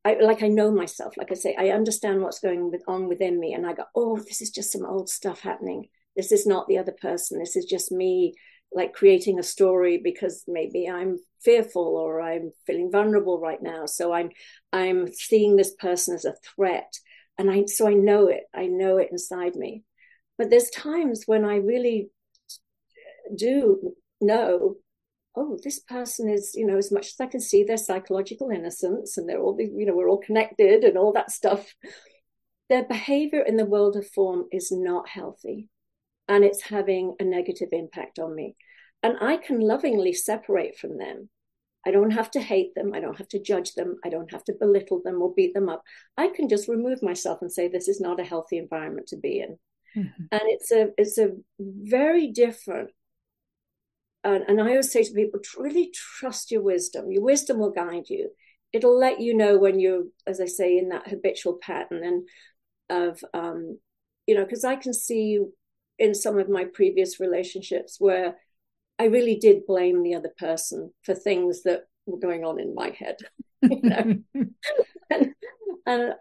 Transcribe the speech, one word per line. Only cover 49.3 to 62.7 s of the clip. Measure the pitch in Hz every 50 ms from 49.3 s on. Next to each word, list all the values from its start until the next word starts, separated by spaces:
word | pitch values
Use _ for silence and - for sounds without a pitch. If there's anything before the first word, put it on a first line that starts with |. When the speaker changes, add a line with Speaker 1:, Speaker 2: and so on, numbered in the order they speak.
| 139 -
Speaker 1:
in." | - - 160 - _ _ _ _ _ _ -
Speaker 2:
Mm-hmm. | 214 190 185 - - 165 -
Speaker 1:
And | 220 214 214
it's | 220 214 - - -
a, | 233 220 214 208 -
it's | - 208 208 - 226
a | 214 196 190 190 - _ _ -
very | 196 196 190 202 202 208 233 254 285 311 339 349 311 247
different, | 214 233 240 233 220 - - 202 175 - - - _ _ _ _ _ _ _ _ _ _ _ _ _ _ _ _ _ _ _ _ _ _ _ _ _ _ -
and, | 202 196 190 190 -
and | 202 220
I | 214 233
always | 254 269 262 -
say | - 240
to | 214 -
people, | 220 202 214 208 - - -
"Tr-, | - - -
really | 262 294 294 349 349 -
trust | - - - - - - 262 254 - - - -
your | 233 214
wisdom. | 196 196 180 180 175 - - - - 185
Your | 190 202
wisdom | 208 262 285 277 277 - 254 220
will | 214 202
guide | - 180 175 175 175 175 - -
you. | - - - - - _ _ _ _ _ _ _
It'll | - 226 233 247 247 254
let | 262 254 - -
you | 233 233 233
know | 220 214 208 202 190
when | 196 196 190 190
you're, | 185 185 185 180 180 - _ _ -
as | - 190 185
I | 185
say, | 175 - - 185 180 180 180
in | 185 185
that | 175 - - -
habitual | 202 190 - 185 - - - 180 175 180
pattern." | - - 175 147 165 - 175 165 170
And | 175 175 180 180 - _ _ _ _ _ _ _ _